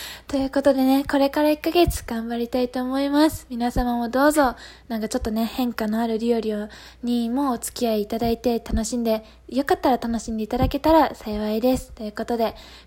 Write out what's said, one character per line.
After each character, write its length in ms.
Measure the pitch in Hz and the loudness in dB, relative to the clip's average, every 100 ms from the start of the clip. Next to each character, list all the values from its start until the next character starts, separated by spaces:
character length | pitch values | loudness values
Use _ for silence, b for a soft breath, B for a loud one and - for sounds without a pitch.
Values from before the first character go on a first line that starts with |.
| B B - | B B -6
と 80 | 269 | -4
い 100 | 269 | -2
う 20 | |
こ 120 | 277 | 2
と 120 | 277 | 4
で 100 | 269 | 4
ね、 220 | 262 269 277 | 4 2 2
こ 80 | 285 | 2
れ 120 | 277 | 2
か 120 | 302 | 2
ら 80 | 302 | 2
一 80 | 302 | 2
ヶ 100 | 330 | 2
月 300 | 339 330 - | 4 2 2
頑 260 | - 226 226 | -6 -6 -4
張 80 | 233 | -4
り 140 | 233 | -2
た 100 | 254 | -2
い 80 | 247 | -2
と 140 | 254 | -2
思 180 | 254 269 | -2 -2
い 100 | 277 | 2
ま 200 | 285 311 | 4 4
す。 180 | - - | 2 -8
皆 220 | 240 240 | -4 -2
様 240 | 254 247 240 | 0 0 0
も 140 | 233 | 0
ど 180 | 254 294 | 2 4
う 40 | |
ぞ、 240 | 302 254 - B B B | 4 2 0 B B B
な 80 | 226 | -6
ん 40 | |
か 60 | 220 | -4
ち 80 | 254 | -4
ょ 40 | |
っ 20 | |
と 100 | 226 | -2
ね、 140 | 220 226 | -2 -2
変 260 | - 247 | -2 -4
化 160 | - 214 | -2 -2
の 140 | 220 | -2
あ 60 | 233 | 0
る 100 | 220 | 0
リ 160 | 233 233 | 0 0
オ 60 | |
リ 120 | 214 | 0
オ 140 | 208 208 B B B | -4 -6 B B B
に 280 | 240 240 233 | -4 -2 0
も 240 | 254 285 | -2 -2
お 40 | 233 | -2
付 140 | - | -6
き 140 | - 240 | -4 -2
合 60 | |
い 80 | 214 | 0
い 60 | 208 | -2
た 120 | 226 | -2
だ 80 | 233 | -2
い 100 | 226 | 0
て、 220 | 247 226 | 0 -2
楽 240 | - 220 | -2 -4
し 140 | 220 247 | -2 -2
ん 80 | 226 | 0
で、 180 | 220 - B - | -2 -4 B -8
よ 160 | 247 | -4
か 120 | 285 427 | 0 2
っ 40 | |
た 100 | 311 | 2
ら 60 | 240 | 0
楽 240 | 233 226 | -2 -6
し 100 | - | -6
ん 40 | 220 | -6
で 80 | |
い 60 | 214 | -4
た 80 | 247 | 0
だ 100 | 254 | 0
け 140 | 277 | 2
た 100 | 311 | 4
ら 240 | 320 269 - | 6 4 0
幸 340 | 220 208 214 | -8 -4 -2
い 120 | 220 | 0
で 160 | 254 254 | 2 0
す。 160 | - | -4
と 100 | - | -12
い 60 | 214 | -12
う 20 | |
こ 140 | 220 - | -8 -4
と 100 | 233 | -2
で、 200 | 220 - B B | -2 -4 B B